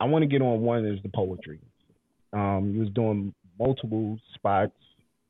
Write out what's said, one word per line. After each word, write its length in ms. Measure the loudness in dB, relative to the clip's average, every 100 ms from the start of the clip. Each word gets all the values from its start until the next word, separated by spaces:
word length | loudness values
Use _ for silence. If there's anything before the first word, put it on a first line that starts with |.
I 40 | 0
wanna 200 | 2 4
get 140 | 2
on 180 | 2 2
one 240 | 2 0 0
is 160 | -4
the 60 | -4
poetry. 500 | -2 -2 -4 -12 -16 -18 _ _ _ _ _ -8
Um, 360 | -2 0 0 0
you 80 | 0
was 80 | -2
doing 440 | 0 0 0 -4 -8 _ -2
multiple 600 | 0 0 -2 -2 -2 -6 _
spots. 380 | -4 0 2 2 -4 _ _ _ _ _